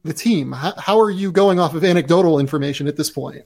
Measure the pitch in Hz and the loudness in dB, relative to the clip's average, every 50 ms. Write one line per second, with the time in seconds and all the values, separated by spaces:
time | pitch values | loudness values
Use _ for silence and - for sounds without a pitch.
0 | - 156 151 - - 240 220 160 131 131 131 127 143 185 - - - 190 208 220 | -10 -10 -8 -4 -2 0 0 0 -2 -4 -6 -6 -6 -8 -8 -6 -2 0 2 2
1 | 220 208 190 190 196 190 160 190 202 196 185 180 175 147 156 160 180 185 175 180 | 2 2 0 -4 -4 -2 2 2 4 4 4 2 2 0 0 0 0 2 2 2
2 | 139 143 170 185 185 170 156 139 139 135 156 147 139 143 135 - 143 147 147 160 | 2 2 2 4 4 4 2 2 0 0 -2 -4 -4 -4 -6 -6 -6 -6 -4 -4
3 | 147 - - 139 131 135 139 139 - | -6 -6 -6 -10 -10 -12 -14 -18 -18